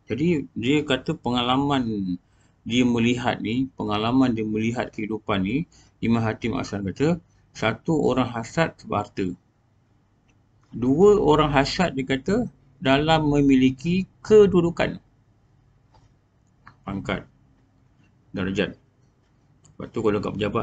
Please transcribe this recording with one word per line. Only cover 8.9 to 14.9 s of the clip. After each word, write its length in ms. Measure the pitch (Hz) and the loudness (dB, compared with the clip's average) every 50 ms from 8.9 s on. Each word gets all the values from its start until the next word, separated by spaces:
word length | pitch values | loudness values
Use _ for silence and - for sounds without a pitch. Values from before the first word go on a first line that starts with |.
| - 101 104 | -4 -4 -4
harta. 240 | - _ - 101 92 87 - _ _ _ _ _ _ _ _ _ _ _ _ _ _ _ _ _ _ _ _ _ _ _ _ _ _ - | -6 _ -6 -6 -6 -8 -10 _ _ _ _ _ _ _ _ _ _ _ _ _ _ _ _ _ _ _ _ _ _ _ _ _ _ -10
Dua 460 | 113 117 127 139 156 190 208 208 196 | -4 0 0 2 6 6 6 6 6
orang 320 | - 143 151 151 151 147 143 | 4 4 4 4 4 2 2
hasad 460 | 139 139 139 - - 185 165 - 135 | 2 2 0 0 -2 -2 -2 -2 -4
dia 80 | 131 | -4
kata 400 | - 135 131 135 - 190 240 240 - - _ _ _ _ - | -4 -4 -4 -2 -2 -2 -2 -2 -4 -8 _ _ _ _ -4
dalam 500 | 135 131 135 143 151 156 160 156 156 147 | 0 2 2 2 4 2 2 2 2 2
memiliki 800 | 147 143 143 139 135 131 131 131 131 131 - 170 175 190 185 - _ _ - | 2 4 4 6 6 6 4 4 2 0 -2 -2 -2 -2 -2 -6 _ _ 0
kedudukan. 800 | - 214 214 208 196 180 180 165 170 175 - - - | 6 8 8 8 8 6 2 2 0 0 -2 -4 -4